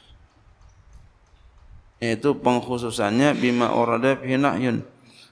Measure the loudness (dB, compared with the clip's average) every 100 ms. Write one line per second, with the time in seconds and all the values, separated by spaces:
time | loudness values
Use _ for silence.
0 | -20 -20 -20 _ _ _ -20 -20 -20 -20
1 | -20 _ _ -20 -20 -20 -20 -20 -20 _
2 | -4 0 0 0 0 0 -2 -6 -4 -2
3 | 0 2 2 2 0 2 2 2 0 2
4 | 0 0 -2 0 0 0 -2 -2 -6 -18
5 | -20 -20 -20